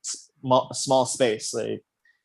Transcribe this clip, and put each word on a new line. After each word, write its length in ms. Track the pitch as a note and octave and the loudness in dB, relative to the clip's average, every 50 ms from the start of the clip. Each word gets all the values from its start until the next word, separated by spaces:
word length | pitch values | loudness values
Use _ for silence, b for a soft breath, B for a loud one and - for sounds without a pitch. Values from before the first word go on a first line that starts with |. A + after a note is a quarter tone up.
small, 720 | - - - - - _ _ _ - B2+ B2+ C3 - - - | -12 -10 -10 -12 -14 _ _ _ 0 2 4 4 2 0 -6
small 320 | - - C#3 C3 C3 B2 | -6 0 2 4 4 2
space. 480 | - - - C3 A2+ G#2+ A2 - - - | 2 0 0 2 2 0 -2 -4 -6 -6
Like, 280 | A2+ A2 A2 G#2+ G#2+ - _ _ _ _ _ _ _ | -4 -4 -6 -6 -8 -10 _ _ _ _ _ _ _